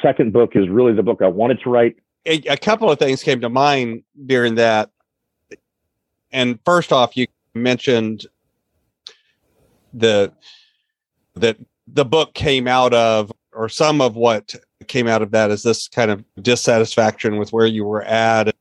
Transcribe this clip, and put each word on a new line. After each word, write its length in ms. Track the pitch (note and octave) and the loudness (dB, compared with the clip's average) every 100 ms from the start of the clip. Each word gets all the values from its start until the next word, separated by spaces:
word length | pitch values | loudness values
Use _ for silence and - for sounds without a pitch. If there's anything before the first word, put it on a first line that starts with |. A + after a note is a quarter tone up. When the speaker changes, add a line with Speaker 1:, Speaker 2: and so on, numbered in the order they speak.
Speaker 1:
second 300 | D3 C3+ A#2+ | 0 0 0
book 180 | A2 A#2 | 2 2
is 140 | - F#2 | 2 0
really 240 | G#2 B2 | 2 2
the 100 | G#2+ | 2
book 200 | G#2 A2 | 0 0
I 60 | F#2 | 0
wanted 320 | F2+ A#2 B2+ | 0 -2 -2
to 80 | B2+ | 0
write. 260 | B2 A#2 - _ _ - | 2 2 -2 _ _ -4
Speaker 2:
A, 160 | D#3+ D3 | -4 -2
a 80 | C#3+ | -4
couple 340 | - G#3+ A3 | -2 0 0
of 80 | C#3+ | 0
things 240 | C#3+ C3 | 0 -2
came 180 | - B2+ | -2 -2
to 80 | A#2 | -2
mind 540 | B2+ C#3+ C#3 A#2+ A2+ - _ C3 | 0 2 0 -2 -8 -14 _ -2
during 300 | B2+ A#2+ A2+ | 0 0 2
that. 340 | A#2 A2 G#2 _ _ _ _ _ _ - _ _ _ _ _ _ _ | 2 2 -2 _ _ _ _ _ _ -20 _ _ _ _ _ _ _
And 260 | C3+ B2 A#2 | -4 -4 -2
first 280 | - F3 E3 | 0 0 2
off, 240 | C3+ A#2 - | 0 0 -2
you 100 | B2 _ _ | -6 _ _
mentioned 720 | A2+ B2 B2 - A#2+ A2 G#2+ - _ _ _ _ _ _ _ - _ _ _ _ _ _ _ _ | -4 -2 -2 0 0 -2 -8 -16 _ _ _ _ _ _ _ -20 _ _ _ _ _ _ _ _
the, 380 | B2 A2+ G#2 G2 - - - _ _ _ _ _ _ _ | -2 0 2 0 -6 -20 -20 _ _ _ _ _ _ _
that 220 | - A2+ G#2+ A#2+ _ - | -2 -2 -2 -14 _ -8
the 180 | C#3 | -4
book 300 | B2+ D#3+ D3 | 0 0 -2
came 320 | - D#3 C3+ B2 | -4 -2 -2 0
out 260 | B2+ B2 | 2 2
of, 400 | A#2+ A2+ A2 G2+ - _ | 2 2 0 -2 -10 _
or 160 | A2+ A2 | -10 -10
some 320 | - D3+ D3+ | -2 0 2
of 160 | B2+ A2+ | 0 2
what 380 | A#2 G#2+ - - _ _ - | 0 0 -6 -20 _ _ -6
came 180 | C3 A#2 | -2 0
out 160 | A2 | 0
of 80 | G#2+ | 0
that 200 | A2 G#2 | 0 0
is 120 | G#2 | 0
this 260 | A#2+ A2+ - | -2 -4 -4
kind 220 | - A2 | -2 -2
of 120 | G#2 - - | -2 -8 -6
dissatisfaction 960 | A2 A#2+ - A#2 A2+ - A2 - A#2 G#2 | -2 0 2 2 2 0 0 0 -4 -4
with 140 | G#2 | -4
where 140 | A2+ A2+ | 0 0
you 180 | A2 | 0
were 180 | G#2 G#2+ | -4 -6
at 520 | G2+ A2 A2+ A2+ G#2+ - | -2 0 2 2 0 -4